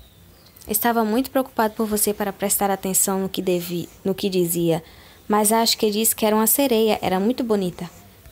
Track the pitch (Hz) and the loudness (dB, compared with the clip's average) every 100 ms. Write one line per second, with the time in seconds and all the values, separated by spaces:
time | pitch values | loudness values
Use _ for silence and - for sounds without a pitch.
0 | - - - - - - - 208 240 233 | -20 -20 -20 -20 -20 -20 -6 -2 0 2
1 | 220 226 269 269 262 - 214 214 214 208 | 2 0 0 -2 -2 -2 -2 0 -2 0
2 | 208 208 202 196 202 - 202 190 196 190 | -2 -2 -4 -4 -4 0 0 -2 -2 0
3 | - 190 190 190 185 180 175 175 - - | 0 0 -2 -2 0 -2 -2 -6 -8 -8
4 | 190 190 202 185 170 175 170 160 - - | -6 -2 0 0 0 0 0 0 -4 -18
5 | - - - 208 208 226 233 - 214 208 | -20 -20 -2 0 2 2 2 0 0 0
6 | 220 - 220 214 220 - 277 220 220 208 | -2 0 2 2 2 2 2 4 2 2
7 | - 185 202 254 240 208 185 - 170 - | 0 0 0 -2 0 0 -2 -6 -12 -14
8 | - - - | -20 -20 -10